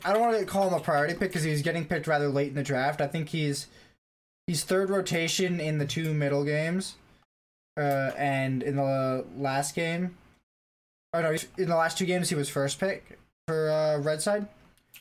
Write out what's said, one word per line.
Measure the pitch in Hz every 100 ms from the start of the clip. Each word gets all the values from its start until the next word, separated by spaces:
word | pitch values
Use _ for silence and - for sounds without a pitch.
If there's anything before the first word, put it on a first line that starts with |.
| 175
I |
don't | 214
wanna | 233 220
call | 180 196 190
him |
a | 185
priority | 165 147 151
pick | 170 190
'cause | 175
he | 160
was | 151
getting | 156 165 151
picked | 170 156
rather | 147 143
late | 139 143
in |
the | 139
draft. | 135 131 135 151
I | 175
think | 165 151
he's, | 165 151 143 - - - _ _ _ _ _ -
he's | 160
third | - 185 190
rotation | 196 185 170 165 - 185 175
in | 156 151
the | 143
two | 165 160
middle | 151 143 143
games, | 143 151 160 185 - - - _ _ _ _ _ _ -
uh, | 143 139 135 -
and | 143 135 135 131
in | 143 139
the | 139 135 131 131 - -
last | 139 135 143
game, | - 165 170 180 - - _ _ _ _ _ _ _ _
oh | 170
no, | 160 165 - -
in | 170
the | 165
last | 160 -
two | 180
games | 180 165
he |
was | 151 143
first | 143 139 -
pick | 196 - - - _ _ -
for, | 160 156
uh, | 156 156 151
Red | 147 156
Side. | 208 208 202 - - _ _ -